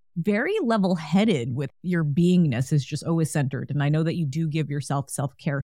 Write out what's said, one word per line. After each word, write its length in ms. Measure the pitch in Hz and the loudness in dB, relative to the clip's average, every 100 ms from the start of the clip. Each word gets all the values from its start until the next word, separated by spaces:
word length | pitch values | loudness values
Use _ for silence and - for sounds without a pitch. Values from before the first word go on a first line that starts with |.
| _ 170 | _ -6
very 400 | 165 208 311 440 | -2 0 0 -2
level-headed 920 | 254 226 185 175 160 196 226 156 123 | 0 2 2 0 0 2 4 2 -2
with 180 | 123 135 _ | -4 -6 _
your 200 | 180 170 | -4 0
beingness 720 | 151 143 175 180 160 117 131 | 0 4 4 6 4 2 0
is 100 | 151 - | 0 0
just 180 | 151 | -4
always 260 | - 165 160 | -2 0 0
centered. 380 | 160 139 131 - | 0 -2 -4 -4
And 140 | 139 | -2
I 60 | 143 | 0
know 140 | 151 | 2
that 120 | 165 175 | 0 -2
you 100 | 151 | -2
do 220 | 151 165 | -2 -2
give 220 | 156 143 | -2 -2
yourself 400 | 143 - 139 131 | -4 -4 -4 -4
self-care. 520 | - 139 - - 139 - _ | -4 -6 -4 -4 -4 -6 _